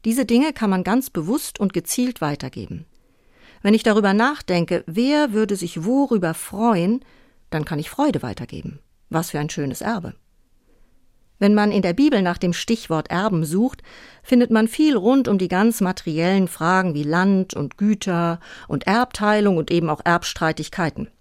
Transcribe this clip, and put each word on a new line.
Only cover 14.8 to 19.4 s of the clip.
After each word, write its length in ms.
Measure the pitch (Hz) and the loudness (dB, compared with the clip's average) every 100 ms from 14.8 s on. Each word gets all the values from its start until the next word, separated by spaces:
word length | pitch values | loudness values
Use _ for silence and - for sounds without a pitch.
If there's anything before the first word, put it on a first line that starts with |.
| 311 240 | 2 4
rund 300 | 196 277 240 | 4 2 2
um 100 | 202 | 0
die 120 | 180 | 0
ganz 320 | 185 226 226 | 2 2 2
materiellen 680 | 185 - - 156 170 196 180 | -2 -2 -4 0 2 2 0
Fragen 480 | - 165 185 185 | -2 0 2 0
wie 80 | 147 | -2
Land 520 | 147 170 190 190 185 | 0 2 2 2 0
und 220 | - 143 - | -6 -8 -2
Güter 600 | 208 202 202 170 170 165 - - - | 0 0 0 0 0 -4 -10 -20 -6
und 180 | 139 - | -4 0
Erbteilung 680 | 220 247 - 208 214 | 0 0 -2 0 4